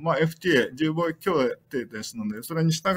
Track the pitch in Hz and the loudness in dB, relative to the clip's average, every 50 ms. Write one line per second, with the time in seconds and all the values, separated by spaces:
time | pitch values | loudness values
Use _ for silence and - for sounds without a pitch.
0 | 147 165 151 135 160 165 165 - - 185 160 131 113 - 131 127 156 156 156 160 | -2 0 2 2 2 0 0 -2 0 4 4 4 4 2 0 -2 -2 0 0 0
1 | 170 165 160 - - 196 180 147 131 120 117 - _ _ - 135 117 - - 107 | -2 -2 -4 -4 -2 0 2 2 2 0 -2 -4 _ _ -6 -6 -6 -6 -8 -10
2 | 104 - - 117 107 104 104 107 123 - 170 165 160 165 160 160 - 190 190 | -10 -10 -8 -6 -6 -6 -6 -8 -8 -6 -2 2 2 2 2 2 0 0 2